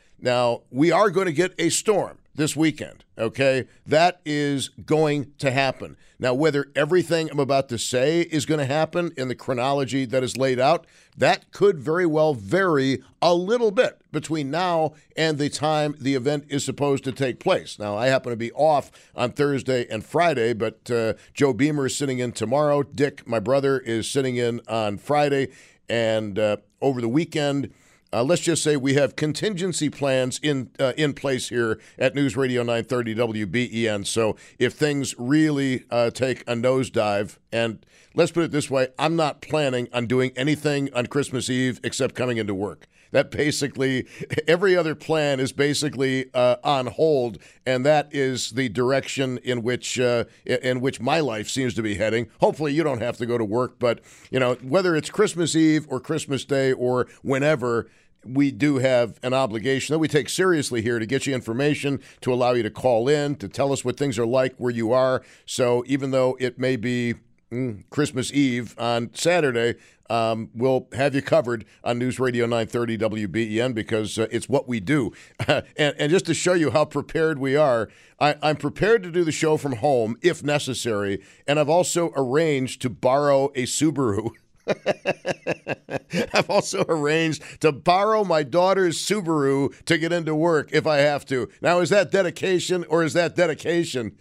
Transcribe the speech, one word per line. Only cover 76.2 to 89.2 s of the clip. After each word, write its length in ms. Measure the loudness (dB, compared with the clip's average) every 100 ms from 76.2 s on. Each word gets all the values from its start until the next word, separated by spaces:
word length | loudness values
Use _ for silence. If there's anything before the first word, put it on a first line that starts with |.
| 0
to 80 |
show 180 | 0 2
you 180 | 2 4
how 140 | 2
prepared 560 | 0 -2 -4 -2 -2 -2
we 160 | 0 2
are, 320 | 4 2 -2 -8 -16 -2
I, 160 | 0 2
I'm 160 | 0 -2
prepared 460 | -4 -2 2 2
to 80 | 2
do 140 | -2
the 80 | 0
show 240 | 2 2 2
from 160 | 0
home 440 | -2 2 2 0 0
if 220 | 0 0
necessary, 800 | 0 -2 -2 -4 -2 -2 -2 -4 -8 -10 -2
and 100 | 2
I've 100 | 4
also 440 | 2 2 0 0
arranged 680 | 0 0 2 2 0 -2 -4
to 80 | -8
borrow 560 | -2 0 2 4 4 2 -2
a 80 |
Subaru. 640 | -4 0 0 2 0 0 -4 -8 _ _
<laughs> 1700 | -6 -4 -2 -4 -4 -6 -6 -6 -6 -8 -8 -10 -8 -10 -6 -6 -2
I've 160 | -2 0
also 360 | 0 0 -2 -2
arranged 540 | 0 0 0 0 -2 -8 -2
to 100 | 0
borrow 500 | 0 2 2 4 2
my 220 | 2 0
daughter's 540 | 0 2 4 4 2 0
Subaru 760 | -2 -2